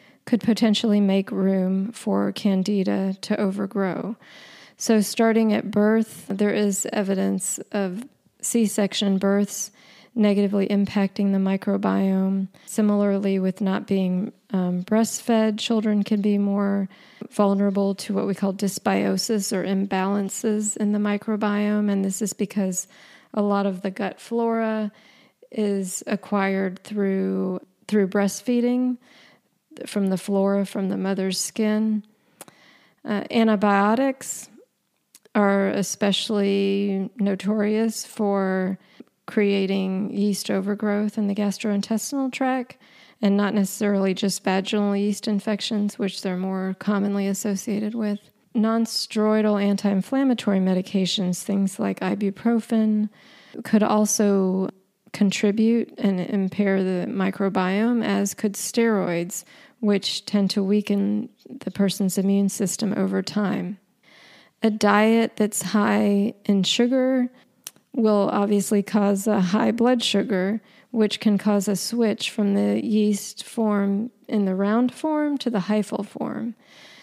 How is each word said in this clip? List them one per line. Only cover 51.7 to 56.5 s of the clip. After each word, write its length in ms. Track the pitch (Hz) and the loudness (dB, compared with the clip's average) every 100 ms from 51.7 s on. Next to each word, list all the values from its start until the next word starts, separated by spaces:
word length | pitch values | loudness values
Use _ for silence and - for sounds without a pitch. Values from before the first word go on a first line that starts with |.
| - | 0
like 200 | 196 - | -4 -2
ibuprofen, 1080 | 185 202 202 - 226 233 - 226 214 214 208 _ - - - - | -2 0 -2 0 0 0 0 0 2 2 -2 _ -20 -20 -18 -14
could 200 | - 214 | 0 2
also 840 | 208 214 208 - 208 196 185 190 185 _ _ _ - | 4 4 2 2 4 4 2 0 -2 _ _ _ -14
contribute 800 | - 196 - 208 214 220 233 - - | 0 2 4 0 4 4 2 0 -2
and 220 | 202 185 | 0 0
impair 640 | - 202 190 | -2 -2 -2